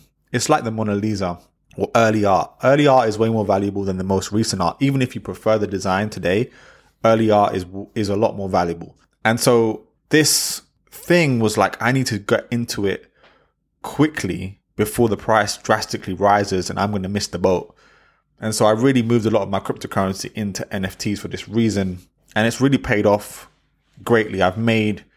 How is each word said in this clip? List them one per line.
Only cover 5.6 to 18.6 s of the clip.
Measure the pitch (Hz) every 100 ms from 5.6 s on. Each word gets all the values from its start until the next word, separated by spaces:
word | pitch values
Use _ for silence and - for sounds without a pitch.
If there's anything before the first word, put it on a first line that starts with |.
| 101
design | 98 95 95 107
today, | 98 87 98 127 - - _ _ _
early | 113 113 110
art | 104 101
is, | 95 87 95 101
is | 113 101
a | 101
lot | 113
more | 101 98
valuable. | 95 87 82 85 _ _ _
And | 110 117
so | 135 120 113 107 - _ _
this | 151 147 - - - - _ _
thing | - - 175 156 123
was | 110 107
like, | 95 -
"I | 113
need | 131 123
to | 104
get | 101 110 -
into | 120 117 - 98
it | - - _ _ _ _ _ _ _
quickly | - - 151 151 98 87 92 98 _
before | - 107 - 117
the | 101
price | - 110 101 -
drastically | - 107 - 107 -
rises | 90 101 104 101 95 90
and | 95
I'm | 101
gonna | 104 95
miss | 101 -
the | 98
boat." | 92 87 - _ _ _ _ _ _ _
And | 110
so | 107